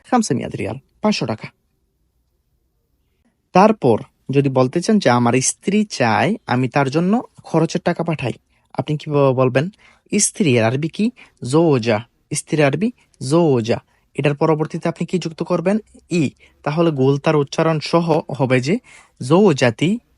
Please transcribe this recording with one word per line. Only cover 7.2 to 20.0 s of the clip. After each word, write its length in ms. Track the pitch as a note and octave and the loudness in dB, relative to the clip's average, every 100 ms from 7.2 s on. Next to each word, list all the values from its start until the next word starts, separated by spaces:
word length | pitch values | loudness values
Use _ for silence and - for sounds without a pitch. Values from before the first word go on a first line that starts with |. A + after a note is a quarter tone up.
| G#4 _ - | -4 _ -4
খরচের 340 | E3 D#3+ F3 F3+ | -2 0 -2 -4
টাকা 140 | F3 E3+ | -4 -4
পাঠাই, 260 | D#3+ B2 - _ _ _ - | -4 -6 -8 _ _ _ -8
আপনি 140 | C3+ D3+ | -6 -6
কিভাবে 320 | - C#3+ C#3 B2+ | -2 2 2 2
বলবেন? 240 | C3 C3 E3 - _ _ _ | 0 0 -2 -6 _ _ _
স্ত্রীর 500 | G#3 - - F3+ B2 A2 | -2 -2 0 0 2 2
আরবি 200 | C3 D#3 - | 0 -4 -4
কি? 100 | G#3+ - - _ B2 | -4 -6 -16 _ -2
জওজা। 460 | D3 E3+ C3+ A2 G#2+ A#2 _ _ D3+ | 2 4 2 0 -2 -4 _ _ -10
স্ত্রীর 240 | - D#3 C#3+ | -4 0 2
আরবি 200 | D3 A3 - _ - B2+ | 0 -4 -6 _ -12 0
জওজা। 480 | D#3+ E3+ B2+ A2 A2 - _ _ - | 2 4 2 0 -4 -6 _ _ -4
এটার 160 | C#3+ C#3+ | -2 0
পরবর্তীতে 460 | D#3 D#3 D#3 F3 E3+ | 0 0 -2 -6 -6
আপনি 120 | E3 F3 | -6 -6
কি 60 | F#3 | -6
যুক্ত 160 | D#3+ D#3+ E3+ | -6 -8 -4
করবেন? 260 | F3 E3+ G#3+ - - - E3+ | -2 -2 -2 -4 -18 -6 -2
ই। 40 | C3+ - _ _ | -2 -4 _ _
তাহলে 260 | - D3+ E3+ D3 | -6 0 0 2
গোলতার 360 | C3 C#3 D3+ D3+ | 2 2 0 0
উচ্চারণ 340 | C#3 - D#3+ D#3+ - | 0 -2 0 -2 -2
সহ 160 | E3 E3+ D#3 - C#3 | -2 0 -2 -2 -4
হবে 200 | C3 B2+ B2+ | 0 0 0
যে 80 | A3+ - - _ - B2+ | -4 -6 -20 _ -12 0
জওজাতি, 640 | E3 G#3 C#3 B2+ A2+ D#3 A#3 | 4 4 4 0 0 -2 -2